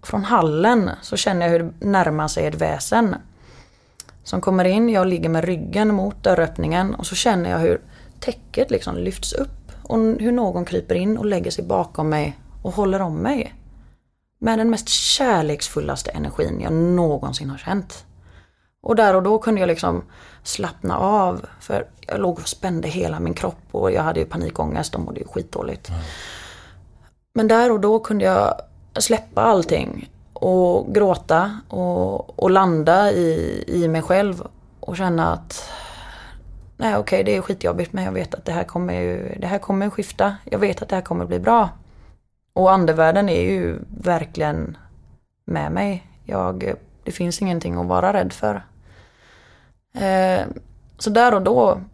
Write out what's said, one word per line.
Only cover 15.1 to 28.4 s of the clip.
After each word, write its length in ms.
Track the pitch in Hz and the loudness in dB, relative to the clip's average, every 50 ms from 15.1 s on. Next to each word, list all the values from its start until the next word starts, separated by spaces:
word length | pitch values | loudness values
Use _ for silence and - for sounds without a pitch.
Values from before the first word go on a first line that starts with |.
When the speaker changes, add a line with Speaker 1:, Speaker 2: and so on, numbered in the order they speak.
| - - 277 254 220 175 156 151 147 147 - - - 151 147 147 143 - - - | 0 2 2 2 4 2 2 0 -2 -4 -6 -4 -4 -4 -4 -4 -4 -4 -6 -6
Speaker 1:
energin 500 | - 160 151 147 - - - 156 156 - | -6 -4 -6 -6 -2 -2 -2 -2 -2 -4
jag 120 | - - 160 | -4 -2 0
någonsin 760 | 160 165 175 180 180 175 160 147 175 170 139 131 - 151 135 | 2 2 4 4 4 4 2 0 0 -4 -6 -6 -6 -8 -8
har 80 | 135 135 | -10 -10
känt. 460 | - - 185 202 190 - - - - - - - - - - - - _ _ _ _ _ _ _ - | -6 -4 -4 -4 -4 -6 -14 -20 -20 -20 -20 -20 -20 -20 -20 -20 -20 _ _ _ _ _ _ _ -2
Och 140 | - 220 | 0 2
där 180 | 214 220 202 190 | 4 6 6 6
och 60 | 185 185 | 4 4
då 160 | 196 214 220 | 4 2 2
kunde 220 | 220 226 220 202 | 2 2 2 2
jag 60 | 185 | 2
liksom 380 | 175 165 165 - 180 170 175 180 - - - - - - - - | 2 0 0 0 -2 -2 -2 -6 -10 -18 -20 -20 -20 -20 -18 -10
slappna 560 | - - - 202 170 - - - 185 175 - | -10 -6 -6 -6 -6 -8 -6 -4 -2 -2 0
av, 480 | 185 190 214 208 190 180 180 - - - - - | 2 2 4 4 2 2 0 -4 -8 -14 -18 -20
för 260 | - - - - - - - - - | -8 -4 -4 -4 -4 -6 -12 -18 -10
jag 140 | - - 196 | -6 -4 -2
låg 180 | 196 180 170 160 | 0 -2 -2 -2
och 100 | 160 - | -6 -10
spände 400 | - - - 190 175 165 160 156 | -10 -6 -4 -4 -4 -2 -4 -4
hela 320 | 151 185 - - 156 78 | -4 -4 -4 -4 -4 -4
min 140 | 85 85 87 | -4 -4 -4
kropp 240 | - - 92 - - - - - | -4 -6 -6 -6 -8 -18 -8 -4
och 200 | - 90 95 - | 0 0 2 2
jag 100 | - 156 | 2 0
hade 180 | 160 160 160 | 0 0 -2
ju 60 | - | -4
panikångest 680 | - - 170 170 160 - - - 156 156 160 156 - - | -4 -4 -6 -6 -6 -4 -4 -4 -2 -2 -4 -4 -4 -6
och 60 | - | -6
mådde 200 | 82 - - - | -6 -6 -8 -10
ju 60 | - - | -12 -8
skitdåligt. 600 | - - - - - - - - - - - - | -8 -8 -8 -6 -8 -8 -6 -6 -8 -10 -10 -10
Speaker 2:
Mm. 120 | 90 85 80 76 - - - - - - - - - - - - - - - - - - - - _ _ _ _ _ | -8 -8 -8 -10 -14 -16 -16 -16 -16 -16 -18 -18 -20 -20 -20 -20 -20 -20 -20 -20 -20 -20 -20 -20 _ _ _ _ _
Speaker 1:
Men 140 | 233 220 220 | 0 4 6
där 240 | 220 226 240 247 226 | 6 6 6 4 4
och 80 | 208 | 4
då 180 | 196 208 220 220 | 4 4 2 2
kunde 260 | 220 - 214 208 196 | 2 0 -2 2 2
jag 300 | 190 185 190 | 4 4 4